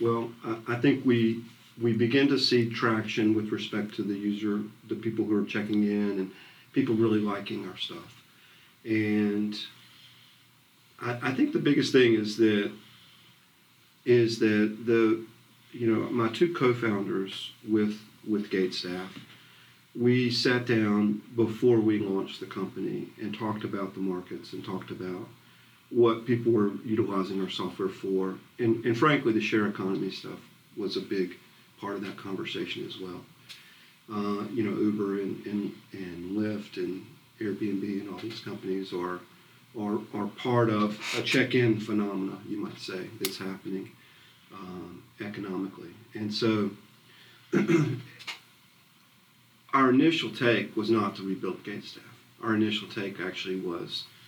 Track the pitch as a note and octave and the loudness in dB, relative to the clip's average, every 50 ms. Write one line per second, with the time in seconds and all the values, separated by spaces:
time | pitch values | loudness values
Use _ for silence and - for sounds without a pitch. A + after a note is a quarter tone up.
0 | A#2 A#2 A#2 A#2 A#2 A#2 - - - A2+ A2+ A#2 - - A#2+ A#2+ - C#3+ B2+ - | 0 0 0 0 -2 -6 -10 -10 -8 -8 -8 -6 -4 -4 -4 2 2 2 2 4
1 | - C3 A#2+ A#2 A2+ A2+ A2+ A#2 - - - - - - - - A#2 A#2+ G#2+ G#2+ | 4 4 4 6 4 2 2 0 -6 -12 -18 -20 -20 -20 -10 -2 0 0 2 2
2 | A#2+ A2 B2+ C#3 C#3 C3+ C#3 B2+ - - B2+ B2 A#2 A#2 A#2 - B2 A#2 A2+ G#2+ | 2 2 4 4 4 4 4 2 2 4 4 4 2 2 0 0 0 2 2 0
3 | G#2+ - - A#2+ A2 G#2+ A2 G#2+ G#2 G#2 G#2+ G2 - - - G#2 G2+ G#2 - - | -2 -2 -2 2 2 4 4 2 0 -2 -4 -4 -6 -6 -4 -4 -4 -4 -6 -6
4 | G2 G#2 G2+ G2 G#2 G#2 G#2 G#2 G#2+ G#2+ G2+ G#2 G#2 - - - - - A2+ G#2 | -4 -4 -4 -2 -2 -2 -2 -2 -2 -2 -2 -2 -4 -6 -10 -16 -10 -8 -8 -4
5 | - A2+ A2 A#2 G#2 G#2 G#2+ G2+ G#2 - - A2 G#2 G#2 G#2+ G#2 G#2 G#2 G#2 G#2 | -4 -4 -2 -2 0 0 2 0 0 0 -2 -4 -2 0 2 2 2 2 2 2
6 | G#2 G2+ F#2+ F#2+ F#2+ F#2+ - - - - - - - _ - C#3 A#2+ A#2+ A2+ A2 | 0 0 0 -2 -4 -4 -8 -14 -20 -20 -20 -20 -20 _ 0 0 2 2 4 4
7 | A#2 A2 G#2+ G#2+ G#2 G2+ G2 G2+ G2 - A2 G2 F#2+ F#2 F#2 - - - F2+ E2+ | 4 4 4 2 2 0 -2 -4 -6 -8 -8 -8 -8 -10 -10 -10 -10 -10 -10 -12
8 | E2 - - - - _ _ _ _ - - - _ _ _ _ _ A#2+ A2 G#2+ | -14 -18 -20 -20 -20 _ _ _ _ -20 -20 -20 _ _ _ _ _ 0 2 2
9 | G#2+ G#2+ G#2+ G#2+ G#2 G#2 G#2 G#2 G#2 G#2 - - - - - - - - - - | 2 4 4 4 4 4 2 2 0 -2 -2 -6 -10 -12 -14 -20 -20 -20 -20 -20
10 | - - - - - _ _ _ _ _ _ _ _ _ _ _ _ _ _ - | -20 -20 -20 -20 -20 _ _ _ _ _ _ _ _ _ _ _ _ _ _ -8
11 | - A#2+ B2 A#2+ - C3 - - D3+ D3 - E3+ D3 D3 C#3+ - B2+ - - C3 | -6 -6 -4 -2 -2 -2 2 2 2 2 2 2 2 4 4 4 2 6 6 8
12 | B2 A#2 A2+ G#2+ G#2 G#2 - - A2+ G#2+ G#2+ G2+ G2+ - - - - - - - | 8 8 6 4 2 -2 2 4 4 4 4 4 0 -2 -6 -10 -18 -20 -20 -20
13 | - - - - - - _ _ _ _ _ _ _ _ _ _ _ _ _ _ | -20 -20 -20 -20 -20 -20 _ _ _ _ _ _ _ _ _ _ _ _ _ _
14 | _ B2+ B2 A#2+ A#2 A2 A2 - A2+ G#2+ G#2+ G#2+ G#2 G#2 - - A#2 A#2 A#2 A2+ | _ 6 6 6 6 4 2 2 2 4 6 4 4 2 0 -4 0 2 4 6
15 | A2+ A2 A2+ - - - - - _ _ _ _ _ _ - A#2+ A#2+ A2+ A2 A2 | 6 6 4 2 -2 -10 -18 -20 _ _ _ _ _ _ -8 -2 2 2 2 2
16 | A2+ A2+ - A#2+ A#2 A2 - - F3 E3+ E3+ - C3+ B2 A#2+ A#2+ A#2+ A2+ G#2 G2 | 2 0 0 0 0 0 2 2 2 2 2 2 2 2 2 2 2 0 0 0
17 | G2+ G2+ G2 F#2+ F#2+ F#2+ - - - - - - - G#2+ A2 G#2+ G#2+ G#2+ G#2+ - | -2 -2 -2 -2 -4 -4 -6 -10 -12 -14 -14 -14 -4 0 2 2 2 0 -2 -6
18 | - - - - - G#2+ G#2+ G#2 G#2 - - G2 F#2 F#2 - - - F#2 F2+ F2+ | -12 -18 -20 -16 -4 -2 -2 -2 -2 -2 0 0 0 0 -2 -4 -6 -6 -6 -6
19 | F#2 F#2+ - - - - - - - - - - - - - _ _ _ _ B2 | -8 -10 -12 -16 -18 -18 -20 -20 -20 -20 -20 -20 -20 -20 -20 _ _ _ _ 0
20 | A#2+ B2 B2 B2+ B2 A#2 A#2 - - C3+ B2 B2 A#2+ B2 A#2 A2 G#2+ G#2 G#2 G#2 | 2 4 4 4 4 2 0 2 2 2 2 2 2 2 2 2 4 4 4 4
21 | G#2 G#2 G#2+ - - - - A#2 A2 G#2+ A2 - - B2 A#2+ A2+ G#2+ A2 G#2+ G#2 | 4 4 2 0 -4 -6 0 0 0 2 2 2 4 6 6 6 6 4 4 2
22 | G#2 G2 F#2+ F#2+ F#2+ - - - - - - G2 F#2+ F2+ - F#2+ F#2+ F#2 - - | 0 0 0 -2 -2 -4 -8 -12 -12 -10 -6 -6 -6 -6 -6 -6 -6 -4 -4 -6
23 | - - - - A2 G#2 - - A#2 G#2+ G#2+ G#2+ G#2+ F#2+ G2+ G2 F#2+ F#2 - G2 | -8 -10 -10 -10 -8 -8 -8 -6 -4 -4 -4 -4 -6 -6 -4 -4 -6 -6 -6 -4
24 | F#2+ G2 F2+ F2+ F2+ - F#2 E2+ - - - F#2+ - G#2+ F#2+ F#2 - - F#2 D2+ | -4 -2 -2 -4 -6 -8 -12 -12 -12 -12 -12 -12 -8 -8 -8 -8 -8 -10 -10 -8
25 | F2+ F#2 F2+ F#2+ A2 - - - _ - - _ - - - _ _ _ - A#2+ | -8 -8 -8 -8 -10 -12 -16 -20 _ -20 -20 _ -20 -20 -20 _ _ _ 4 4
26 | A#2+ A#2 A2+ A2+ - C3 B2 A#2+ A#2+ A#2 A#2 G#2+ G#2 G2+ - - - C3+ A2 A2 | 6 6 4 2 0 0 0 2 4 2 4 4 4 2 0 -4 -4 -2 0 0
27 | G#2+ G2 G2+ G2 F#2 G2+ F#2+ G2 F#2+ F2+ - - F#2+ F2+ - - G2 F#2+ F#2+ - | 0 2 0 0 -2 0 -2 -2 -4 -4 -4 -4 -6 -6 -4 -4 -4 -4 -4 -4
28 | - G2 F#2+ F#2+ F#2+ F#2+ F#2 - - - _ - A#2+ A2+ A2+ A2+ - B2 A2+ - | -4 -2 0 0 0 0 -4 -8 -12 -18 _ -2 0 2 2 2 2 0 2 4
29 | D#3+ D3+ D3 C3 - A#2 G#2+ G#2+ - - A#2 A2 G#2 G2+ G#2 - G2 F#2+ G2 G2 | 4 4 4 4 2 2 2 2 0 2 2 2 2 0 -2 -2 -2 -2 -2 -2
30 | G2 F#2+ - - - G2 F#2 - - - - _ _ _ - - G2 F#2+ - G2 | -2 -4 -6 -8 -12 -12 -14 -14 -16 -20 -20 _ _ _ -10 -6 -6 -4 -4 -6
31 | F#2 - G#2 F#2+ F2+ F2 - - - - - - - _ _ _ - G2+ G2 F#2+ | -6 -4 -2 -2 -2 -2 -4 -12 -20 -20 -20 -20 -20 _ _ _ -10 -8 -6 -6
32 | G2+ F#2+ F#2+ - - G2 F#2+ F2+ - - - F#2+ F#2 F2+ - - - - - G2+ | -6 -8 -10 -10 -10 -8 -8 -6 -6 -6 -6 -6 -6 -6 -6 -8 -8 -10 -10 -10
33 | F#2+ F#2 F2 - - - - - - - - - - - - - - - _ _ | -10 -10 -10 -12 -14 -18 -20 -20 -20 -20 -20 -20 -20 -20 -20 -20 -20 -20 _ _
34 | _ - G#2+ G#2 G#2 G#2 G2+ G#2 A2+ G#2+ - A#2+ G#2 G2 - - G#2 G#2+ G#2 G#2 | _ -8 -6 -4 -2 -2 -2 -2 -4 -4 -2 -2 0 0 0 2 2 2 2 0
35 | G2+ G2 G2 G2+ G2 F#2+ - - - G2+ G2+ G#2 G2+ - - - - - - F#2+ | -2 -2 -2 -2 -2 -4 -6 -8 -8 -6 -4 -4 -4 -4 -6 -10 -16 -16 -12 -12
36 | F#2 F2 E2+ E2+ F2 F2+ G2 G#2+ G#2+ G#2+ G#2 F#2+ - - - F#2+ F2+ F2 F#2 F#2+ | -10 -10 -10 -10 -8 -6 -2 -2 -2 -2 -4 -6 -8 -10 -8 -6 -6 -6 -6 -8
37 | - - - - _ _ _ - A2+ G2+ F#2+ G2 A2 G2+ G2 F#2+ G2+ G2+ G2 G2 | -12 -16 -20 -20 _ _ _ -8 -6 -6 -4 -2 -2 -2 -2 -2 -4 -4 -4 -4
38 | G2+ G2+ F#2 F2+ G#2+ A2+ A#2 - - A2 F#2+ F#2+ F#2 F#2+ F#2+ G2 F#2+ F#2+ F#2+ F2+ | -6 -8 -10 -10 -10 -10 -10 -10 -10 -12 -12 -8 -6 -4 -4 -4 -4 -4 -6 -6
39 | F2 F2+ F2+ F2+ - - - - - - - - - _ - A2+ G#2 G2+ G#2 - | -4 -4 -6 -8 -10 -16 -20 -20 -20 -20 -20 -20 -20 _ -10 -6 -4 -2 -2 -2
40 | - - - A2+ G2+ G#2 - - - B2+ A#2+ A#2+ A#2+ A2 G#2+ G#2+ G#2+ G#2 - - | -4 -6 -6 -6 -4 -6 -6 -4 0 2 4 6 6 4 4 2 2 0 0 -4
41 | - - - A#2+ A2+ - - C3+ A#2+ - - B2+ A#2+ A2+ G#2+ G#2 - - G#2+ G#2 | -6 -4 -4 -4 -2 2 2 2 2 4 4 4 4 4 4 2 0 -2 0 0
42 | G#2 G2+ G2 F#2+ F#2+ G2 F#2+ G2 G2+ - G#2 G2+ G2+ G#2 - - - - G2 F#2 | 0 0 -2 -2 -4 -4 -6 -8 -10 -8 -8 -6 -6 -8 -10 -12 -10 -10 -8 -8
43 | F2+ - G#2+ - G2+ G2 - - G2 F#2+ F#2+ F#2+ - - F#2+ F#2+ G2 - - - | -8 -10 -10 -6 -6 -6 -6 -6 -8 -8 -8 -8 -8 -6 -6 -6 -8 -10 -16 -20
44 | - - - - - - - _ _ _ - F#2 F#2 F#2 F2+ F2+ E2+ F2 E2+ - | -20 -20 -20 -20 -20 -20 -20 _ _ _ -18 -16 -14 -12 -12 -12 -12 -14 -14 -18
45 | - - - - G#2+ G#2 G#2 - G2 G2 F#2 F2+ F#2+ G2 - - - E2 - - | -20 -20 -14 -10 -10 -8 -8 -8 -8 -6 -4 -4 -4 -6 -6 -10 -16 -16 -16 -20
46 | - - - A2 G#2+ G2+ - - B2 A2+ A2 G#2 G2+ F#2+ - - - - - _ | -20 -16 -10 -6 -6 -4 -2 2 2 4 4 4 2 -2 -4 -8 -16 -20 -20 _
47 | _ - - - - - - - - - - - - - E3 D#3+ D3 A#2+ B2 - | _ -20 -20 -20 -20 -20 -20 -20 -8 0 2 2 4 6 4 4 4 2 0 -4
48 | - - - - - - - - - _ _ _ _ _ _ _ _ _ _ _ | -8 -14 -20 -16 -14 -14 -14 -14 -18 _ _ _ _ _ _ _ _ _ _ _
49 | _ _ _ _ _ _ _ _ _ _ _ _ _ - - C3 C3 B2+ B2+ C3 | _ _ _ _ _ _ _ _ _ _ _ _ _ -2 2 4 6 6 6 8
50 | D#3 E3 D#3+ - - A2 G#2+ - C3+ A#2+ A2+ G2+ G2 - - A2 G#2+ A2 A2+ A2 | 6 6 4 4 -2 -4 -4 2 4 4 4 4 2 -2 -4 -4 2 2 2 2
51 | G2+ G2+ G2 - F#2+ F#2+ F#2+ E2+ - F#2+ F2+ - - G#2 G2+ G#2 - - - - | 2 0 -2 -4 -4 -4 -4 -4 -4 -6 -6 -6 -8 -10 -10 -10 -12 -14 -16 -18
52 | - - - - - _ _ _ - A2+ A2 G#2+ A2 G#2+ G#2 - G2+ F#2 - A2+ | -20 -20 -20 -20 -20 _ _ _ -2 0 2 2 2 2 0 -2 -6 -8 -8 -6
53 | G2 F#2+ F#2+ - F#2 F#2 F2+ - - F#2+ F#2 F#2+ F#2+ F#2 E2+ F2 - G#2 - - | -6 -6 -6 -6 -6 -6 -6 -6 -6 -4 -4 -4 -4 -4 -6 -6 -6 -8 -8 -10
54 | - - - - - | -10 -12 -18 -20 -20